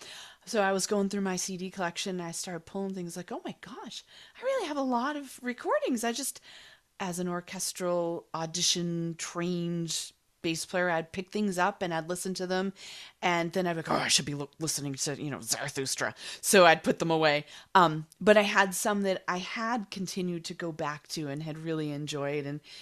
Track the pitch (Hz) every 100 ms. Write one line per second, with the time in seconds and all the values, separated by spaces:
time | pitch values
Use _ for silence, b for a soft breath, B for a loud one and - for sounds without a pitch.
0 | B B B B - 220 196 190 - 208
1 | 196 202 196 185 - 180 185 190 175 175
2 | 196 180 170 165 190 170 - 196 196 190
3 | 175 180 175 285 254 - 175 320 302 -
4 | - B B B 508 539 330 294 262 240
5 | 269 294 269 - 247 240 359 587 508 240
6 | 226 233 262 - B B B B B -
7 | 190 175 180 175 175 190 - - 180 175
8 | 170 170 - 160 160 175 165 180 175 170
9 | 165 165 - 175 175 175 170 170 165 -
10 | - - _ _ 170 160 - 185 180 165
11 | 160 190 185 214 208 175 185 - 180 160
12 | 160 180 190 185 180 185 190 - B B
13 | B B 180 170 170 190 180 165 156 151
14 | 151 - 139 143 143 - 156 - 139 135
15 | 160 135 151 107 110 110 147 - 135 -
16 | 123 - B B - 202 170 160 - 170
17 | 165 160 156 147 - B B 190 165 156
18 | 156 - 190 214 202 208 196 180 220 208
19 | 196 185 - 180 185 240 226 240 196 190
20 | 175 196 180 170 - 170 170 160 147 147
21 | - 170 147 143 160 156 165 160 151 143
22 | 147 147 139 147 139 147 - B